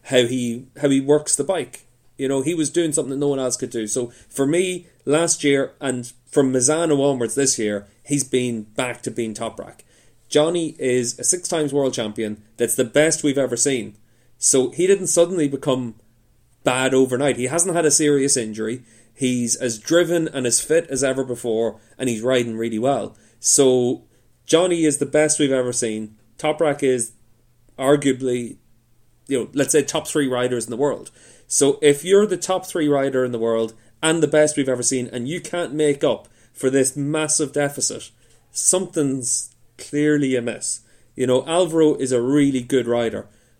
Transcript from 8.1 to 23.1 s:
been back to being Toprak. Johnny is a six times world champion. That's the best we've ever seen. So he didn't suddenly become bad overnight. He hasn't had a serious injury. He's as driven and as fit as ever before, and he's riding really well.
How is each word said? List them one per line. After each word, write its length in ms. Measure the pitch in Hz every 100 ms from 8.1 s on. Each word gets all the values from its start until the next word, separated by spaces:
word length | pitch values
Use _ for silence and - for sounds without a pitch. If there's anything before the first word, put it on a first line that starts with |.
| 143
been 380 | 127 131 123 113
back 380 | 107 - 127 120
to 80 | 123
being 240 | 107 113
Toprak. 460 | 104 113 - - - - _ _ _ -
Johnny 460 | 147 156 175 160 -
is 400 | 131 123 120 -
a 60 |
six 220 | 127 180 -
times 280 | 165 147
world 180 | 143 135
champion. 500 | 123 107 107 107 107 _ -
That's 180 | 120
the 100 | -
best 380 | 120 147 160 -
we've 140 | 147 135
ever 180 | 127 120
seen. 400 | 143 127 104 - _ _ _ -
So 320 | - 135 127
he 160 | - 185
didn't 220 | 196 180
suddenly 380 | 180 170 185 147
become 480 | 139 143 131 120 - _ _ _ _ _ _
bad 300 | 131 127 131
overnight. 420 | 131 123 127 143 120
He 80 | 123
hasn't 300 | 165 180 170
had 80 |
a 60 | 156
serious 460 | 147 147 143 135 135
injury. 460 | 110 110 110 127 - _ _
He's 400 | - 131 123 117 -
as 220 | 127 107
driven 480 | - 170 165 170 156
and 180 | 139 123
as 140 | -
fit 260 | - 160 165
as 160 | 135
ever 180 | 135 135
before, 560 | 127 117 120 110 113 - _ -
and 100 | 127
he's 140 | 110
riding 340 | 120 131 117 113
really 220 | 113 110
well. 380 | 127 127 110